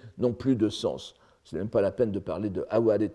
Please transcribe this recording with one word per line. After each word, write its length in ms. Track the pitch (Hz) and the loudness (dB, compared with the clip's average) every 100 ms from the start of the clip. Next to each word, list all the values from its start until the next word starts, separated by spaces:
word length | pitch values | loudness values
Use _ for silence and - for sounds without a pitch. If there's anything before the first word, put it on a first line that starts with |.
| 113 - | -16 -2
n'ont 160 | 123 | -2
plus 200 | 110 135 | 0 0
de 140 | 120 107 | 2 2
sens. 460 | - 101 65 - - _ _ - | 0 -4 -4 -10 -20 _ _ -10
Ce 60 | |
n'est 80 | 78 | -6
même 80 | 104 | -2
pas 100 | 113 | 2
la 120 | 98 | 2
peine 200 | - 113 | 2 0
de 60 | 98 | -2
parler 320 | 90 85 104 | -4 -4 -4
de 160 | 90 - | -4 -2
Aware 400 | 110 113 104 101 | 2 4 2 0